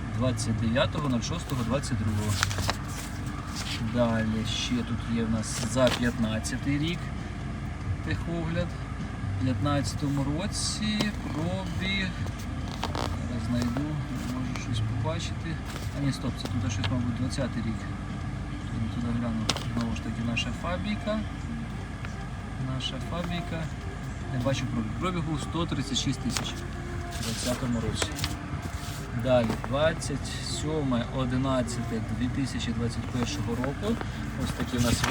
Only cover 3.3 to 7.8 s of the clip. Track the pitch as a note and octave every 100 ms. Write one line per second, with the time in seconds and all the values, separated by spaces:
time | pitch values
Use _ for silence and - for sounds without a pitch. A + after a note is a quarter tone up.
3.3 | - - - - - A2+ A#2+ A#2 A2+ A2
4.3 | A2 A2 - - B2 A2+ A2 - A#2 A2+
5.3 | A2 G#2+ - A#2 A#2+ B2 - A#2+ B2 A2
6.3 | A2 - - C#3+ C#3+ D#3 F3 - - -
7.3 | - - - - -